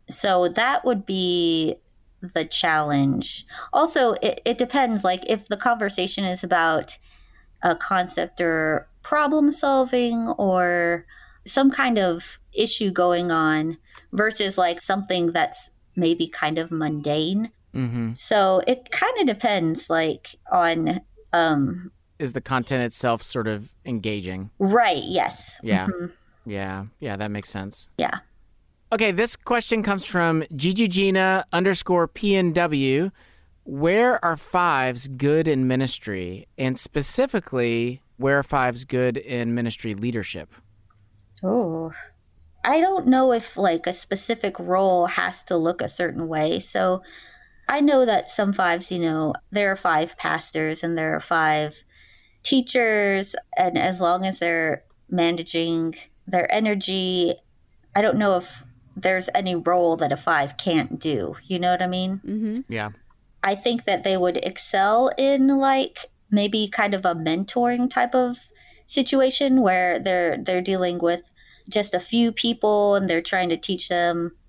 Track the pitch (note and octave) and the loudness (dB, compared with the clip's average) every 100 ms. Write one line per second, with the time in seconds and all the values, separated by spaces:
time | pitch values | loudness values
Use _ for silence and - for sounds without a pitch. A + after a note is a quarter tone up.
0 | - - G#3 F#3 F3 F3 A#3+ C#4 B3 A3 | -12 -4 2 2 2 2 0 0 0 -2
1 | - F#3+ F3+ F3 E3+ E3 D#3+ - _ _ | -2 -2 0 2 2 2 0 -4 _ _
2 | _ - F3+ E3+ D#3+ - E3+ D#3 D3 C#3+ | _ -18 -6 -4 -2 0 2 2 2 2
3 | C#3 - - - - - - - D#4+ D#4+ | 2 2 -4 -8 -14 -16 -2 2 2 4
4 | B3 - G#3+ - - A#3 B3 C#4 B3+ G#3+ | 2 2 -2 -2 -2 0 0 2 2 2
5 | F#3+ F3+ - A3 - G3+ B3 A#3+ G3+ G3 | 0 -2 -2 -4 -2 -4 0 0 -2 -2
6 | F#3 - G3 F3+ F3 F3+ E3 D#3+ - - | -4 -2 -4 -4 0 2 2 2 -2 -12
7 | - - - - _ - F3 E3+ - F#3+ | -18 -20 -20 -20 _ -2 0 0 0 0
8 | F3+ - E3+ - F3 E3 D#3 D#3 - _ | 0 -4 -6 -2 -2 0 0 -2 -4 _
9 | - D4+ D4 D#4 D4 D4 C#4 C4+ B3+ B3 | -2 0 2 4 2 2 2 2 2 0
10 | A#3+ A#3 A3+ - G3 F#3 F3+ F3 E3+ E3+ | 0 -2 -4 -2 0 2 2 2 0 -2
11 | - - - - - - C4+ C4 C4 A3+ | -6 -20 -20 -20 -4 2 4 4 0 2
12 | F#3 E3+ - - _ - A3+ - G3+ F#3 | 2 0 -6 -20 _ -2 0 0 -2 2
13 | F3+ F3 F3 D#3+ D#3 D#3 D#3+ E3 _ - | 2 2 2 2 2 2 -2 -6 _ -20
14 | - - G#3+ A3 G3 F#3+ F3+ F3 - G3+ | -8 -2 0 0 -2 0 0 0 -2 -4
15 | G3 F3+ E3+ E3 D3 - - _ _ - | 0 0 0 0 -2 -4 -16 _ _ -2
16 | E3 E3+ E3 - D3+ D#3 E3 E3 D#3 D3+ | 0 0 -2 -2 -2 -2 -4 -4 -2 -2
17 | D3 D3 D#3+ G3 A3+ _ _ - B2 A#2+ | -2 -2 0 -2 -4 _ _ -6 -4 -2
18 | A#2 B2 - G#3+ F#3+ F#3 - B3+ - - | -4 -6 0 2 4 4 2 -2 -2 -2
19 | G#4+ B4 D#4 G3+ A#3 G3+ E3 D#3+ - E3 | 0 2 2 2 0 2 0 -2 -2 0
20 | D#3+ - - - - F3+ E3+ E3 D#3+ F#3 | 0 -2 -8 -18 -2 2 2 2 -2 -4
21 | - - - F3 D#3+ D3 C#3 F3+ F3+ _ | -8 -20 -2 2 2 2 0 -4 -12 _
22 | _ - C#3 A#2+ - C3 A#2 C3 A#2+ - | _ -8 -6 -6 -2 -2 0 -2 -2 -2
23 | B2+ A#2 - B2 A2 G#2 A2 _ - A#2+ | 0 0 -2 -4 -4 -4 -8 _ -8 -6
24 | G#2+ G#2 F#2 F#2+ G2 - F#3+ A3 A3+ D#3 | -4 -6 -6 -8 -10 -2 2 4 4 0
25 | - F3 - - - - A2+ G2+ F#2+ F3 | -2 -2 -2 -4 -16 -10 -2 0 0 -6
26 | F3 - _ _ - G2+ F#2+ F#2+ G2+ - | -8 -12 _ _ -10 -8 -6 -8 -10 -12
27 | A2 G2 G#2+ G#2 - G2+ F#2+ - - - | -8 -6 -6 -6 -8 -10 -10 -12 -14 -4
28 | - - - _ _ _ _ _ - A3+ | -4 -4 -12 _ _ _ _ _ -6 0
29 | G#3+ F#3 A#3 - - A#3+ - A3+ G#3 G3 | 0 0 -2 -2 -2 -2 0 -2 0 -2
30 | - F#3 E3+ D#3+ D#3 D3 D#3+ F#3+ A3+ F3+ | -2 0 2 2 -2 -2 -2 2 2 2
31 | G3 F#3+ F#3+ F#3+ - E3+ F#3 F3+ - F3+ | 2 4 2 2 0 0 0 0 0 2
32 | E3 - G#3 F#3+ F3+ D#3+ F3 D3+ C3+ C3+ | 0 -2 0 2 2 2 2 2 2 2
33 | F#3+ - - _ _ _ - C#3 D#3+ G3+ | 0 -4 -20 _ _ _ -12 -2 2 4
34 | B3 B3 F3 D#3+ - F3+ F3 C#3+ B2+ B2 | 4 2 0 -2 -2 0 2 2 0 -4
35 | C3+ B2+ C#3 D#3 D#3+ C#3 C3 B2+ C3 - | -8 -2 2 2 4 2 2 2 0 -4
36 | - G2 F2+ F#2 - - C3 B2+ - D3+ | -6 -6 -6 -10 -14 -4 -4 -4 -6 -6
37 | C#3+ - C4+ A3 - C3 A#2+ A#2 A#2+ B2+ | -4 -2 0 -2 -4 -2 0 0 -2 -6
38 | _ - C3 C#3 C3+ C#3+ B2+ A#2+ B2+ B2+ | _ -4 2 2 2 0 0 -2 -4 0
39 | B2+ A#2 - B2 A#2 A#2+ A#2 A2 A2+ G2+ | 0 0 -4 -4 -2 -2 -2 -4 -8 -6
40 | A#2 A#2 F#2+ F2 D#2 - _ _ _ _ | -4 -4 -6 -10 -14 -20 _ _ _ _
41 | _ _ _ - F#3 A#3 F#3 D#3+ E3 D#3 | _ _ _ -8 -2 0 0 -4 -8 -12
42 | - _ _ _ - _ - D4 F4+ F#4+ | -20 _ _ _ -20 _ 0 2 2 2
43 | B3 C4 C4 A#3 A3 C#4+ G3 E3 - F#3 | 4 4 4 2 -2 -2 0 0 -2 -6
44 | - G3 - A#3 G3+ F#3+ F3 F#3 G3 F3+ | -6 -6 -4 -2 -4 -6 -2 2 4 4
45 | F3 - F3+ F#3 - F3 D#3+ F3 - - | 2 0 -2 -4 -4 0 0 -2 -6 -4
46 | F3 C#3 E3 D#3 D#3 F3+ - F#3+ F#3+ F#3 | -4 -4 -4 -2 0 -2 -4 -2 0 -2
47 | - - - - _ - - C#4 D4 C#4 | -6 -20 -20 -20 _ -14 -4 2 4 4
48 | B3 G3+ - - G3+ G3 F#3 E3+ - F#3 | 4 2 0 -2 -2 2 2 0 -2 -2
49 | E3 D#3+ D#3 - - G#3 G3+ G3 F3+ D#3 | 0 0 -2 -4 -6 -2 0 0 0 0
50 | E3 - D#3+ D#3+ - D#3 D#3 D#3+ E3+ E3 | 0 -4 -4 -4 -4 -4 -4 -2 -4 -2
51 | D#3+ D#3 - E3+ D#3 D3+ D3+ - _ _ | -2 -4 -2 0 2 2 -2 -8 _ _
52 | - _ _ _ - C4+ B3+ C4 A3+ G#3+ | -20 _ _ _ 0 0 2 2 2 2
53 | G3+ G3 G3 - - F3+ F3+ E3+ F#3 F#3 | 2 0 -2 -8 -6 0 0 2 0 0
54 | F3 F3+ F#3+ F#3 F3 E3 D#3+ - _ _ | 0 2 0 -2 -2 0 0 -4 _ _
55 | - F3+ E3+ E3+ E3 E3 E3+ E3 E3 D#3+ | -6 0 0 0 -4 -2 0 0 -2 -6
56 | - _ - F3+ - G#3 A3 G3+ G3 F#3+ | -16 _ -4 0 2 2 0 0 -2 -2
57 | F#3 F3+ E3+ - _ _ _ _ _ G3+ | 0 0 0 -2 _ _ _ _ _ 0
58 | G#3+ F#3+ G#3 F3+ F3+ - - - _ - | 2 2 2 0 -2 -16 -20 -20 _ -4
59 | F#3+ F#3 F#3 F#3+ F#3+ F3 E3+ F3+ F3 E3 | -2 0 0 -2 0 -2 2 2 4 2
60 | D3+ C#3 - D#3+ C#3+ - - D#3+ - - | 0 -2 0 0 0 -4 0 0 0 -4
61 | D#3+ C3+ D#2+ - - F3+ F3+ F3+ F3+ F#3 | -2 -2 -4 -8 -6 -2 0 2 0 -2
62 | F#3 G3 - G#3+ A3 A3+ C4+ A2+ G#2+ G#2+ | -4 -6 -6 -6 -4 -6 -6 -6 -6 -10
63 | - _ _ _ G3 G3 A#3+ A#3+ - F#3 | -20 _ _ _ -4 -2 -2 -2 -2 -2
64 | G3 F#3+ F3+ E3+ - F#3+ - G3 G3 A3 | 0 0 0 0 -4 -8 -4 0 2 4
65 | C4 - C4+ C#4 C4+ C#4 C4+ C4+ C4+ - | 2 2 2 4 4 4 4 2 0 -6
66 | - _ - G#3 G3+ G#3+ G#3 - G3+ G3 | -18 _ 0 0 2 0 -2 -2 -2 0
67 | F#3+ E3+ D#3 E3 G3 B3+ A#3+ A#3+ B3 B3+ | -2 -2 -2 -2 -2 0 0 0 0 0
68 | B3 B3+ B3 B3 - _ - - - - | 0 2 0 -4 -14 _ -20 -20 -6 -2
69 | C4 C4+ C4 C4 C#4 C4 G#3+ F#3 F3+ E3+ | 2 4 4 2 4 4 4 4 2 0
70 | G3 F3+ E3+ - - F3+ F3+ F#3+ F3+ F3 | 0 2 0 -2 -2 -2 0 0 0 0
71 | E3+ F3 - _ _ - - G#3+ G#3 F3+ | 0 0 -4 _ _ -20 -4 -2 0 -2
72 | - A#3 A#3 A3+ A#3 A#3 G#3+ G#3 G3+ G3+ | 0 2 2 2 -2 0 2 4 4 4
73 | F#3+ E3 E3+ F#3+ F3+ E3 - F3+ - F3 | 2 0 0 0 0 -2 -2 -6 -2 0
74 | F3 E3+ E3+ - | 2 0 -4 -8